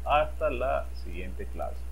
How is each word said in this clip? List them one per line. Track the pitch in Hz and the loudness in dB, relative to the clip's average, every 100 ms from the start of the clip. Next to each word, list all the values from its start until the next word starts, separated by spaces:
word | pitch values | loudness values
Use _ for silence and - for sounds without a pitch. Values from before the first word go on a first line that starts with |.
hasta | - 147 156 - 156 | 4 4 4 2 0
la | 120 131 139 - - | 2 2 2 0 -4
siguiente | - 87 92 - - | -4 -4 -4 -4 -4
clase. | 82 64 - - | -4 -4 -4 -6